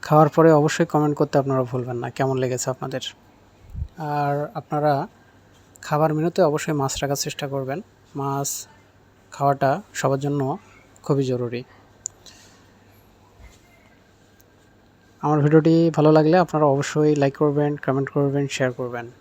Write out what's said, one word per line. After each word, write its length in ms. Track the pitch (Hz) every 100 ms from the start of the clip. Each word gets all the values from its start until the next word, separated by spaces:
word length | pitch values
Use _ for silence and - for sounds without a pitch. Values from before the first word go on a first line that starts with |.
খাওয়ার 260 | - 151 156
পরে 240 | - 160
অবশ্যই 340 | 151 156 - 165
কমেন্ট 300 | 151 151 147
করতে 220 | 143 147
আপনারা 240 | 135 135
ভুলবেন 340 | 127 127 120 120
না 140 | 131
কেমন 260 | - 135 131
লেগেছে 320 | 127 123 -
আপনাদের। 300 | 127 139 135 - - _ _ _ _ - - - -
আর 520 | 151 147 143 143 147
আপনারা 520 | 156 - 151 151 139 180 _ _ _ _ _ _ _
খাবার 320 | - 147 156
মেনুতে 280 | 156 165 170
অবশ্যই 300 | 165 147 -
মাছ 200 | 151 135 -
রাখার 180 | 139 139
চেষ্টা 320 | - - 143
করবেন। 320 | 139 131 147 - _ _ 147
মাছ 520 | 139 139 139 - - - _ _ _ _ _
খাওয়াটা 500 | - 139 139 135 151 -
সবার 240 | - 135 135
জন্য 400 | 143 147 135 - - - _ -
খুবই 220 | - 139
জরুরি। 400 | 131 123 120 120 127 - _ _ - _ - - - - _ _ _ _ _ _ _ _ - - _ _ _ _ _ _ _ _ _ _ _ _ _ _ _ _
আমার 180 | 147 151
ভিডিওটি 500 | 143 160 156 165 165
ভালো 220 | 156 151
লাগলে 260 | 156 156 180
আপনারা 260 | 170 156
অবশ্যই 520 | 151 139 143 156 151 147
লাইক 200 | 139 135
করবেন, 400 | 151 143 147 147
কমেন্ট 320 | - 135 135
করবেন, 380 | 147 143 139 139
শেয়ার 240 | - 131
করবেন। 380 | 120 123 120 120 127